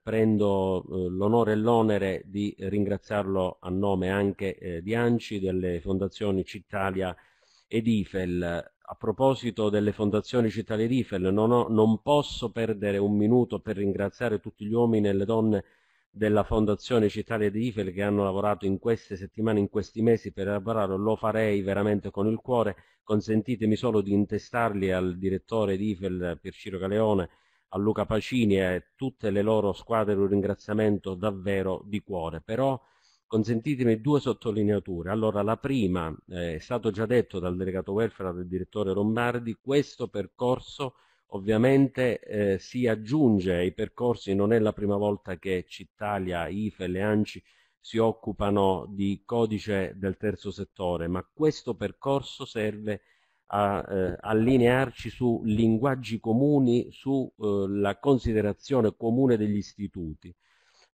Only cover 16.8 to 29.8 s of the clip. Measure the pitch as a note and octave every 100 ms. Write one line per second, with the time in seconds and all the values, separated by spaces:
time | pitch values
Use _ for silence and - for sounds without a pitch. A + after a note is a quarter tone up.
16.8 | - A#2+ G#2 G#2+ - A2+ G#2 G#2+ B2 G#2+
17.8 | F#2+ F2 G#2 G2+ G2 F#2+ G#2 G2 G2 F#2+
18.8 | A#2 A2+ - F#2 F#2+ - A2 G#2+ G2+ G#2+
19.8 | F#2+ A2+ A2+ A2+ G2+ G2 G2 G2+ G2 A2+
20.8 | G2 F#2+ G#2 G#2+ A2 G#2+ A2 G2+ F#2+ G2
21.8 | G#2+ G2+ G2 G2 G#2 A2 - B2 G#2 -
22.8 | _ _ - G#2+ G2+ A2 G#2+ A2 G#2+ G#2+
23.8 | B2 G#2+ G2 G2+ G#2 G#2 - A#2+ A#2 G2+
24.8 | F#2+ F#2 F#2 F2+ F#2+ F#2+ - A2+ G2+ F#2+
25.8 | G#2+ F#2 F#2+ F2+ F2 E2 F#2+ - G#2 F#2
26.8 | F#2+ G#2 A2 G2 E2+ _ _ _ _ F#2+
27.8 | G#2 G#2 G2+ A2 - B2 G#2+ G2 F#2 F2+
28.8 | - _ C3+ - G#2+ G2 G#2+ A2 G2+ F#2